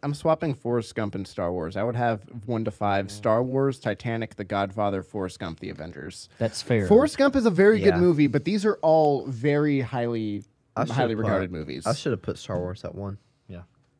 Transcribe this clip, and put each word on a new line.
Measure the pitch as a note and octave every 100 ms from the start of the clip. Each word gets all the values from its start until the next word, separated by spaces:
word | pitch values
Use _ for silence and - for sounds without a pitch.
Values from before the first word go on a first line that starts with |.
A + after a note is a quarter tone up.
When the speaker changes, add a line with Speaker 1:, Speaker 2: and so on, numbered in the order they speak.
Speaker 1:
I'm | C#3+
swapping | D3 D#3+ D#3+ D#3+
Forrest | C3+ A#2+ A#2+ G#2+
Gump | - G#2
and | G2 F#2
Star | - F2
Wars. | F2+ D#2+ G2
I |
would | A2+ A#2+
have | A#2+ G#2+ - A#2+ G#2+
one | A2+
to | A2
five, | - G2+ G2 F#2+
Speaker 2:
Mm. |
Speaker 1:
Star | G#2 A#2 A2+
Wars, | B2+ C3 C#3 C3
Titanic, | A#2+ G2+ A#2+ A2+ A2+ -
The |
Godfather, | F#2+ G2+ G2 G2+ G#2 F#2+
Forrest | - G#2+ F#2 -
Gump, | F2 D#2+
The | -
Avengers. | - E2 C#2+ D#2 - - -
Speaker 3:
That's | A2+ -
fair. | - A#2 F#2
Speaker 1:
Forrest | G#3+ D4 -
Gump | C#4 C#4
is |
a | A3+
very | F3 G3+ A3
good | G3
Speaker 2:
Yeah. | F3
Speaker 1:
movie, | F3 D3+ C#3+
but | C#3 E3+
these | G3+
are | G#3+ G3+
all | E3 D#3+ D3+ C3+ C3
very | A#2 C#3+ D3 D3+ C#3
highly, | A#2+ B2+ A#2 A#2 G#2+ G2+ - _ _
Speaker 2:
I | -
should've | B2 B2
Speaker 1:
highly | A#2+
Speaker 2:
put, | A2
Speaker 1:
regarded | G#2+ F#2+ F#2
movies. | F2 D2 C2 -
Speaker 2:
I |
should | D3 D3+
have | G#2
put | - E2
Star | - F2+
Wars | F2+ F2+
at | F2
one. | F#2 G2+ G2+ _ _ - F2 - _ _